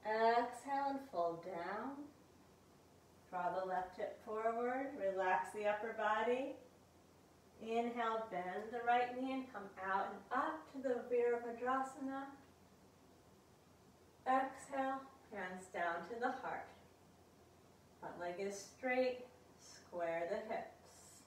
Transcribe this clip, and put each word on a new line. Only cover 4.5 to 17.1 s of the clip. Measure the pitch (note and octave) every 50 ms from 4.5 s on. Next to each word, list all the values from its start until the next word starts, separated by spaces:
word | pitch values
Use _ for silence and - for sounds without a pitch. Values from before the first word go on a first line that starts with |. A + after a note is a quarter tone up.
| A#3 A#3 A#3+ B3 B3+ C4 C#4 - - G3+
relax | G3 G3 F#3 F#3+ G3 F#3 - - - - -
the | G#3+ G#3
upper | G#3 G#3 G#3 A3 A3+ -
body. | G#3+ G#3 G#3 G#3+ A3 A3+ A#3+ B3 B3+ C#4 D4+ - - - - - - - - - - - - - - - - - - - - - -
Inhale, | G#3+ A3+ A3+ A#3 A#3+ A#3+ A#3 A#3+ A3+ A3+ A3+ A3+ - -
bend | F#3+ F3+ F3+ F#3 F#3 G#3 G#3+ A3+
the | A#3+ A#3+ A#3
right | A#3 A#3+ B3 B3 B3 B3+ B3+
knee | C4 C4
and | C4 C4 B3+ -
come | - G3+ G3+ G3 - F#3+ F#3+ F#3+
out | F#3+ G3 G3+ G#3+
and | G#3 G3 - -
up | B3 B3+ C#4+ D#4+ D#4 D#4 - -
to | - C4+
the | B3+ C4+ A#3+ A#3+ A#3 -
Virabhadrasana. | B3 A#3+ A#3+ A#3+ A#3 A#3 A#3 A#3+ A3 A3+ B3 B3 C4+ C4+ C4+ C4+ - D4+ C4+ C4+ C4+ C4+ C4+ C#4+ - - - - - - - - - - - - - - - - - - - - - - - - - - - - - - - - - - - - - - -
Exhale, | B3+ C4 C4 C#4 C4+ - - - - C#4 C4+ C4+ C4+ C4+ C4+ - - - - - -
hands | G#3+ G3+ F#3+ F#3 F#3 F#3 - -
down | - E3+ E3+ F3 E3+ F3+ F3+ -
to | A#3 A#3
the | A#3+ B3+ - -
heart. | - G#3+ - - - - - - - - - - - -